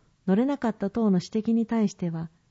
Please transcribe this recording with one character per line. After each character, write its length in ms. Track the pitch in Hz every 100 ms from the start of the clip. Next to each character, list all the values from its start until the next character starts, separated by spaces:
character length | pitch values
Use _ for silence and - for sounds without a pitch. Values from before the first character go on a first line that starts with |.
| _ _ -
乗 100 | 190
れ 100 | 262
な 120 | 277
か 100 | 233
っ 80 | -
た 140 | 202
等 200 | 240 220
の 80 | 185
指 280 | - 220 214
摘 40 |
に 140 | 226 220
対 220 | 226 202
し 60 |
て 160 | - 175
は、 200 | 165 165 _ _